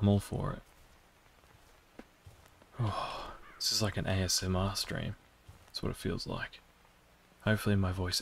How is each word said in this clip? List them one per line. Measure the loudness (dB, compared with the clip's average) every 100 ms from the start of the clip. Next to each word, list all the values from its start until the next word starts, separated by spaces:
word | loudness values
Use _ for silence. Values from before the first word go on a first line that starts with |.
I'm | 4
all | 4
for | 2 -2 -4
it. | -6 -12 -20 -20 -20 -20 _ -20 -20 -20 -20 -20 -20 _ -20 -20 _ -20 -20 -20 -20 -14 -4
Oh, | -2 -2 -4 -8 -10 -14 -18 -4
this | -2
is | 2
like | 0 0
an | 0
A | 2
S | 2 2
M | 2 2
R | 2
stream. | -2 -4 -4 -4 -8 -16 -20 -20 -20 -14
That's | -6
what | -4
it | -4
feels | -4 -4 -4
like. | -6 -8 -12 -20 -20 -20 -20 -20 -20 -20 -2
Hopefully | 2 4 4 4
my | 4
voice | 2 0 -2